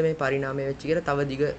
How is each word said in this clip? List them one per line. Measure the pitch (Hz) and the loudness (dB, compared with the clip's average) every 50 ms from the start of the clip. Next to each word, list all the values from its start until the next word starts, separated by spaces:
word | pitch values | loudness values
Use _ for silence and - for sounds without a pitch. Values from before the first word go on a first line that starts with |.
| 160 | 4
මේ | 160 160 | 2 2
පරිණාමය | 156 147 131 135 139 139 135 135 139 135 | 0 0 0 2 0 0 -2 -2 -2 -2
වෙච්ච | 139 139 139 - | -2 -4 -4 -2
කියලා. | 143 160 175 170 - | 0 0 0 2 2
තව | 143 143 143 143 | 0 2 0 0
දිග | 135 135 147 147 - | 0 0 0 0 0